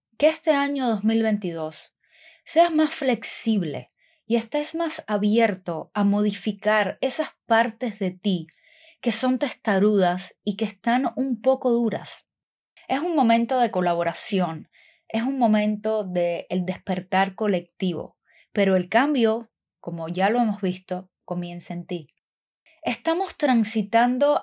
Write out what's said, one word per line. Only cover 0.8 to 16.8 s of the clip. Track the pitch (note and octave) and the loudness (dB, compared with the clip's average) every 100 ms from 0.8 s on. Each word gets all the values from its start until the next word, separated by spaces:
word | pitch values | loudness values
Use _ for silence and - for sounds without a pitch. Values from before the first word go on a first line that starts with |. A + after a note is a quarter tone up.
| B3+ | 0
dos | G#3 | 0
mil | G#3+ A3+ | 2 2
veintidós | A3 G#3 F#3 E3 D#3+ - - _ _ _ - _ | 2 0 -2 -4 -6 -8 -18 _ _ _ -20 _
seas | - D#4 E4+ | 0 4 4
más | D#4 D#4 | 4 2
flexible | - C4 A#3 - - - G#3+ D#3+ C#3 - _ _ _ - | 0 0 0 -2 -4 0 0 0 -6 -12 _ _ _ -2
y | A3+ | -2
estés | A3 D4 D4 E4 | 0 -4 -4 -4
más | D#4 - - | -4 -4 -4
abierto | G#3 G#3 A3 A3+ F#3 - D#3+ - - | -2 2 4 2 0 -6 -8 -6 0
a | |
modificar | G3+ G#3 G#3 G#3 - G#3 G#3+ G#3+ G3 - | 2 2 0 -2 -4 -4 0 2 0 -2
esas | C4 B3+ D4+ - - | -4 -4 -6 -8 0
partes | A3+ A#3 - B3 G3 | 2 2 -2 -8 -4
de | F#3+ | -6
ti | F3+ G#3 F3+ D#3+ _ _ _ - _ | -2 -2 -2 -4 _ _ _ -20 _
que | A#3 | -4
son | G#3 B3+ B3+ | -2 0 0
testarudas | C#4 - - G3 G#3 G#3 F3+ F3+ - - | -2 -4 0 4 4 4 2 0 -6 -8
y | - G#3 | -6 -4
que | G#3+ | -4
están | - - B3 C4+ - | -4 0 0 0 -2
un | C4+ A3+ | -4 -2
poco | B3+ C4 B3+ | 0 0 2
duras. | A#3+ A#3 C#3+ - - _ _ _ _ _ _ - | 2 0 -2 -8 -18 _ _ _ _ _ _ -6
Es | C4+ | -4
un | E4+ D#4+ | -2 2
momento | A#3 A#3 A#3 C4 | 4 2 2 0
de | A#3 | 0
colaboración, | F#3 F3 E3+ E3+ - - F#3+ F3 D#3+ - _ _ _ - | 0 0 0 -2 -4 -4 -2 -2 -4 -12 _ _ _ -8
es | A3 | -4
un | A#3+ C4+ | -2 2
momento | A#3 G#3+ G#3+ G#3+ G#3+ A3 | 2 4 2 -2 -2 -2
de | F#3+ F3+ F3 E3+ - | -2 -2 0 -2 -4
el | F#3 F3+ | -4 -4
despertar | F3+ | -6